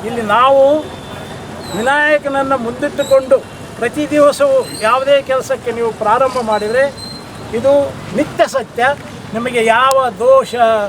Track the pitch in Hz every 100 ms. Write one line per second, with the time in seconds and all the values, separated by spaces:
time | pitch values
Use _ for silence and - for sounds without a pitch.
0 | 214 233 214 220 269 277 269 302 - -
1 | - - - - - - - 180 240 285
2 | 294 302 285 277 269 262 233 240 285 -
3 | 277 269 262 254 - - - - 233 294
4 | 294 294 285 277 277 269 226 - 214 254
5 | 269 277 269 262 247 262 247 226 233 -
6 | 214 240 262 254 226 214 208 247 277 269
7 | - - - - - 226 262 285 277 -
8 | - 202 311 - 311 269 214 - 254 285
9 | - - - 220 247 240 226 226 262 269
10 | 254 190 247 269 226 240 226 220